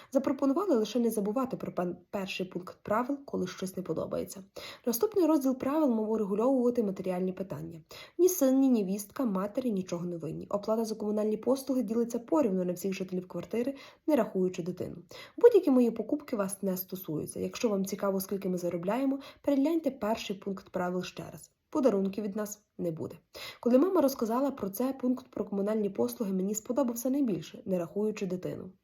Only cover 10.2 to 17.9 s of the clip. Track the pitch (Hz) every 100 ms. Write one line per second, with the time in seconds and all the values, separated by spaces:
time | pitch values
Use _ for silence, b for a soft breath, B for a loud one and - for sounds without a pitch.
10.2 | 156 160 180 202 208 220 220 214 208 214
11.2 | 214 214 240 269 - 254 202 226 233 240
12.2 | - 320 233 185 180 175 196 190 185 180
13.2 | 180 170 - 220 254 269 B B - 277
14.2 | 208 190 185 180 170 180 - - - B
15.2 | B - 480 415 294 254 233 226 - 294
16.2 | - 208 196 - 190 185 - 185 - 151
17.2 | - - 185 - 233 196 190